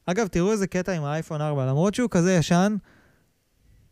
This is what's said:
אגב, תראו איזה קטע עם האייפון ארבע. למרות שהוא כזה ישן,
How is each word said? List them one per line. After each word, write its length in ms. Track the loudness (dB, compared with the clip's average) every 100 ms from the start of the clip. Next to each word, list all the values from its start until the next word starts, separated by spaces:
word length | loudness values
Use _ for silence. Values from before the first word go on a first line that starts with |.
| -6
אגב, 220 | -2 0
תראו 240 | 0 0
איזה 160 | 0 -2
קטע 260 | -2 -4
עם 100 | -4
האייפון 380 | -4 -4 -6 -4
ארבע. 240 | -2 -2 0
למרות 300 | 2 0 0
שהוא 140 | 0
כזה 220 | 2 2
ישן, 420 | 2 4 2 2 0 -8 _ _ _ _ _ _ _ _ _ _